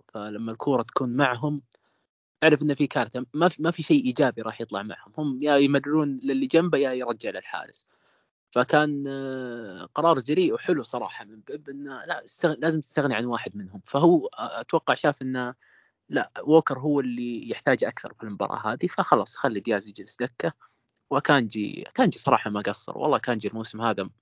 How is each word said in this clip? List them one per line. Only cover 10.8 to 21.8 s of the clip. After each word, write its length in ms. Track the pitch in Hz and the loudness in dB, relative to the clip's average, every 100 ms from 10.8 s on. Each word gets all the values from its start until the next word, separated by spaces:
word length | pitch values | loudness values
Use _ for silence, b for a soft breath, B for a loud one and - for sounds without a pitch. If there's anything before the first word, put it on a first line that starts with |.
صراحة 420 | 113 123 104 - 104 | -2 -6 -6 -10 -18
من 160 | 107 - | -20 -14
بيب 220 | 147 147 | -14 -12
إنه 360 | 139 143 131 - | -12 -12 -10 -8
لا، 200 | 156 - | -10 -10
استغ-، 320 | - 165 151 | 0 0 2
لازم 220 | 165 160 | 0 -2
تستغني 340 | - - 139 110 | -2 -2 0 0
عن 100 | 120 | -2
واحد 320 | 117 - 104 | -4 -6 -10
منهم. 240 | 92 98 - | -12 -14 -4
فهو، 420 | 139 165 170 - | 4 6 6 2
آه، 340 | - 110 107 | -8 -8 -8
أتوقع 320 | - 165 - | -2 0 0
شاف 280 | 127 151 143 | 0 0 0
إنه 340 | 131 131 123 123 b b b b - | -2 -4 -4 -8 b b b b -6
لا، 220 | 131 - - | -4 -4 -4
ووكر 360 | 139 160 - 127 | 4 6 6 0
هو 200 | 147 143 | 0 0
اللي 500 | 127 120 120 113 113 | 0 -2 -4 -6 -8
يحتاج 340 | 110 - 127 | -4 0 0
أكثر 300 | - - 117 | 0 -4 -12
في 100 | - | -12
المباراة 500 | 113 101 101 - 107 | -10 -6 -4 -4 -6
هذه، 140 | 117 180 | -4 -2
فخلاص 500 | - - 120 95 - | 0 4 4 2 -2
خلي 220 | 135 104 | -4 -2
دياز 280 | 117 104 107 | -2 -2 -4
يجلس 300 | 101 98 - | -14 -12 -6
دكة. 360 | 123 - 165 - b b _ _ - | -6 -4 -6 -6 b b _ _ -4
وكانجي، 760 | 139 - 143 110 110 104 - | 0 4 4 2 -2 -4 -6